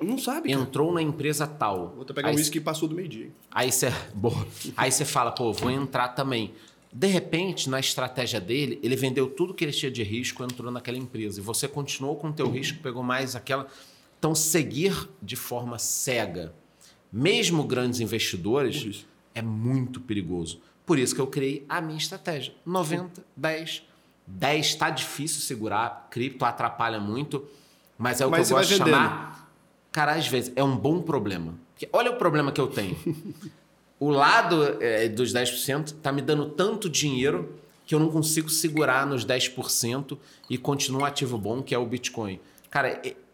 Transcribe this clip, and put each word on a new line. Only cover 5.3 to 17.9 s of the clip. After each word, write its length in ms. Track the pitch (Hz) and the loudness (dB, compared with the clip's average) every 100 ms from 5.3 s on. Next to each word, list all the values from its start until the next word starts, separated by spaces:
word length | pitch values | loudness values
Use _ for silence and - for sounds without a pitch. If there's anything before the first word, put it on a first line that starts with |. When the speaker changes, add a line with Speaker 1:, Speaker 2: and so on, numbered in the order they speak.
Speaker 2:
"Pô, 220 | - 117 | 2 0
vou 180 | 104 123 | 0 0
entrar 380 | 131 135 127 123 | 0 -2 0 -2
também." 440 | - 135 120 101 - - - _ | 0 0 0 -2 -8 -20 -20 _
De 140 | 120 190 | 0 2
repente, 640 | 180 170 160 190 - 135 | 2 2 -2 -2 -2 -2
na 80 | 135 | 0
estratégia 600 | 135 - 127 - 117 107 | 0 0 -2 -2 -2 -2
dele, 400 | 90 131 139 120 | 0 0 0 -2
ele 140 | 117 131 | 0 2
vendeu 320 | 135 131 131 | 2 2 0
tudo 240 | - 185 | 0 -2
que 100 | 190 | 0
ele 60 | 156 | -2
tinha 180 | - 139 | -2 -4
de 140 | 117 | -2
risco, 400 | 104 113 127 - | -4 -2 -4 -6
entrou 260 | 127 120 117 | -8 -8 -8
naquela 260 | 123 120 123 | -8 -6 -8
empresa. 400 | 127 113 107 98 | -8 -6 -6 -6
E 40 | |
você 240 | 101 110 139 | -6 -4 -4
continuou 480 | 143 139 - 135 160 | -4 -6 -4 -4 -4
com 140 | 160 | -6
o 20 | |
teu 180 | 151 127 | -2 -2
risco, 300 | 123 147 - | 0 -4 -6
pegou 220 | 131 123 | -8 -6
mais 320 | 123 127 127 120 | -2 -2 -2 -6
aquela. 320 | - 135 135 - - - _ - | -4 -4 -4 -14 -20 -20 _ -2
Então, 160 | 156 | 0
seguir 760 | 151 - 170 117 117 190 170 - - | 2 2 2 2 0 0 0 -6 -14
de 140 | 98 123 | -10 -10
forma 420 | - 123 120 113 | -6 -6 -6 -4
cega, 720 | - - - 120 101 87 80 - _ _ - _ _ | -2 -2 0 0 0 -4 -10 -14 _ _ -20 _ _
mesmo 500 | 104 160 240 180 165 | 0 2 4 4 2
grandes 380 | 123 123 123 | 2 0 0